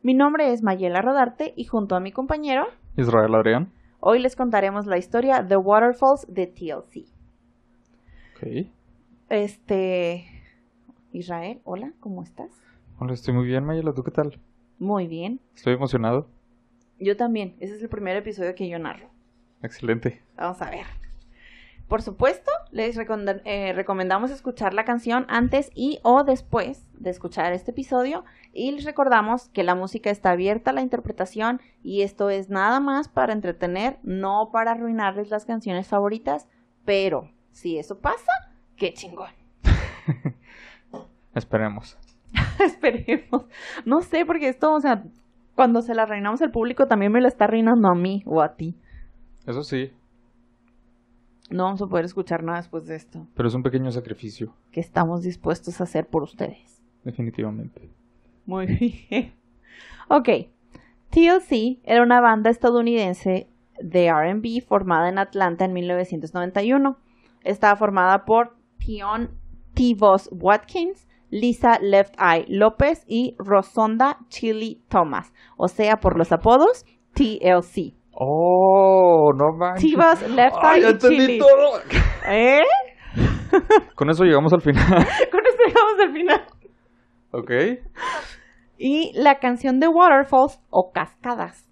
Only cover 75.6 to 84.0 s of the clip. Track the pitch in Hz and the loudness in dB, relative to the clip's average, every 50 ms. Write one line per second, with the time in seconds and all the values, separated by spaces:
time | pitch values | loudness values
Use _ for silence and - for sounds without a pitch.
75.6 | - 185 - - 220 208 220 214 - 190 - 165 165 - 170 165 - 220 240 262 | -4 -4 -2 0 0 0 0 2 2 0 2 2 0 2 0 2 4 6 6 6
76.6 | 311 427 494 - _ _ _ _ _ _ _ - 285 220 214 - - 180 180 180 | 6 4 2 0 _ _ _ _ _ _ _ 0 0 0 0 0 4 4 4 4
77.6 | 175 175 - - 165 - _ _ _ _ _ - 123 135 147 156 170 175 180 185 | 2 -2 -8 -8 -8 -8 _ _ _ _ _ -6 -4 -2 0 2 4 4 4 6
78.6 | 190 190 190 196 190 190 190 190 185 175 170 160 151 147 143 135 143 156 160 165 | 6 6 6 8 8 8 8 8 8 8 8 8 6 6 6 4 2 0 2 0
79.6 | 175 180 180 185 233 311 302 - 339 330 330 330 - 226 240 254 240 254 - - | -4 -4 -2 2 2 2 4 6 6 6 6 4 0 -2 2 4 4 4 4 4
80.6 | 339 311 320 359 - - - - - 247 311 285 262 254 247 220 202 185 277 269 | 4 6 6 6 6 6 4 6 6 4 6 6 4 4 4 6 8 8 8 8
81.6 | 285 294 240 202 - - - - - - - - - - 196 214 233 254 277 294 | 6 2 2 -2 -8 -2 0 2 2 2 0 -2 -4 0 2 4 4 6 6 6
82.6 | 320 539 679 807 508 508 - _ - - - - - - - - - - - 381 | 6 4 4 2 0 -4 -14 _ -20 -12 -4 0 0 0 0 -2 -4 2 2 2
83.6 | - - 427 403 392 - - - | 4 6 4 4 4 0 -6 -4